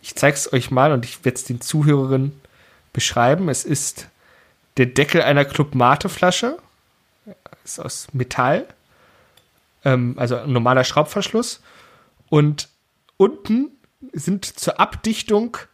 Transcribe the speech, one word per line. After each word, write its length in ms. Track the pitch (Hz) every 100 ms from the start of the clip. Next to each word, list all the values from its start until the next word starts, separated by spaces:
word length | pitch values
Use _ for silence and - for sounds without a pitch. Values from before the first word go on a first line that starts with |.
Ich 140 | - -
zeig's 360 | 139 147 -
euch 200 | 131 -
mal 200 | 127 143
und 140 | 139 120
ich 180 | -
werd's 200 | 127 - -
den 160 | 123
Zuhörerinnen 720 | - 156 147 143 131 131 135 147 _ _ _ _ _
beschreiben. 560 | - - - 120 160 185
Es 160 | 127
ist 460 | - 147 - - - _ _ _ _ _ _ -
der 100 | 123
Deckel 340 | 131 147 170
einer 240 | 127 143 139
Club 300 | - 147 131
Mate 340 | 123 147 190
Flasche. 480 | - 180 175 233 330 _ _ _ _ _ _ 220 - - -
Ist 160 | - -
aus 280 | - - -
Metall. 540 | 131 123 - 127 165 - - _ _ _ _ _ _ _ _ _ _ 143
Ähm, 300 | 127 120 123
also 180 | 123 120
ein 160 | 143
normaler 320 | 123 117 127
Schraubverschluss. 760 | 127 - 151 - 190 220 247 - _ - - _ _ _ _
Und 380 | 151 147 147 - _ _ _ _ _
unten 520 | 190 - - 226 294 _ _ _ 262
sind 320 | 165 156 196 -
zur 360 | - - -
Abdichtung 720 | 214 - 220 220 - 208 233 - -